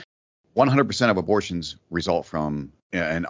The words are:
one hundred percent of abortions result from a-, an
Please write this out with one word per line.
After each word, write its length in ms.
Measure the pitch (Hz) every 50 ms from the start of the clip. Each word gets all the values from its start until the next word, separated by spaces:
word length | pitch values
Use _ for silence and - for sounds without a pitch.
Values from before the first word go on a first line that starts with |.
| - - _ _ _ _ _ _ _ _
one 160 | - - 214 139
hundred 180 | 131 139 135
percent 240 | 101 113 - 127 117
of 60 | 101
abortions 600 | 92 82 85 104 104 - - 90 85 78 - - - _ _
result 360 | 82 85 80 95 85 82 76
from 460 | - - 78 78 76 73 73 69 71 - _ _ _
a-, 40 | - 90
an 260 | 82 78 80 85 85